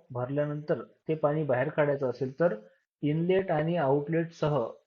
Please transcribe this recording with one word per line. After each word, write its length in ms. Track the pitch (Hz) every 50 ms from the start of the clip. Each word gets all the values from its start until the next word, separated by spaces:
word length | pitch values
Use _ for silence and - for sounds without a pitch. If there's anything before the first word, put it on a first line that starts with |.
| _ -
भरल्यानंतर 720 | 127 120 127 135 139 147 147 151 147 151 147 - 160 123 107
ते 320 | - _ _ - - 156
पाणी 280 | 156 156 147 147 156 156
बाहेर 260 | 135 123 123 131 156
काढायचं 400 | - - 147 143 139 139 139 123
असेल 300 | 120 - 139 127 135 -
तर 160 | 165 180 214 214 - - _ _ _ _ _ -
इनलेट 500 | - 143 151 160 170 175 185 190 190 190
आणि 240 | 170 151 156 165 175
आउटलेटसह 920 | 170 143 135 139 147 143 147 165 165 165 165 - - 165 151 147 135 113 - - - _